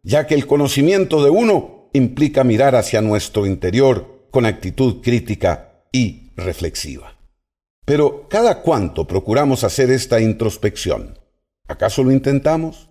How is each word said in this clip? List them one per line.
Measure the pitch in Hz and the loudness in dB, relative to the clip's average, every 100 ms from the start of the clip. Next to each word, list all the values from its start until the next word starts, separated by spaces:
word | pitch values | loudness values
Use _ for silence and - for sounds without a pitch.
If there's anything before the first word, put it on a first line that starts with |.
ya | 95 147 147 | 0 -2 2
que | 147 | 0
el | - | 2
conocimiento | 143 139 139 151 196 185 156 | 0 2 2 2 2 2 2
de | 143 | 4
uno | 185 233 175 - - _ | 4 2 0 -2 -20 _
implica | 139 123 127 147 - | 0 0 0 0 2
mirar | 127 110 139 123 | 2 4 4 2
hacia | - 110 | 0 -2
nuestro | 107 104 - 107 98 | 0 -2 -2 -2 -2
interior | 95 90 110 135 107 - - _ | -2 -2 2 2 2 -4 -20 _
con | 131 113 | 0 0
actitud | - 92 - 131 - | -2 -8 -2 -2 0
crítica | - 120 - 101 92 73 - _ _ | -2 -2 -2 -2 -2 -2 -10 _ _
y | 127 110 - - - | -2 -2 -6 -20 -10
reflexiva. | 90 82 87 - 76 64 - - _ _ _ _ _ _ - | -8 -6 -8 -8 -12 -14 -18 -20 _ _ _ _ _ _ -2
Pero, | 147 147 - - | 2 2 0 -4
¿cada | 208 233 - | 0 2 2
cuánto | 165 139 87 - 76 | 0 0 -2 -4 -4
procuramos | 95 104 117 143 127 | -4 0 0 2 0
hacer | 104 - 127 | -2 0 2
esta | 131 - 117 | 0 0 2
introspección? | 113 - 110 - 104 - 92 58 50 - _ _ _ _ - | 2 0 -4 -2 -6 -4 -6 -6 -8 -20 _ _ _ _ -16
¿Acaso | - - - | -4 -2 0
lo | 127 | 2
intentamos? | 135 131 139 147 160 160 - _ | 2 2 0 0 -2 -4 -12 _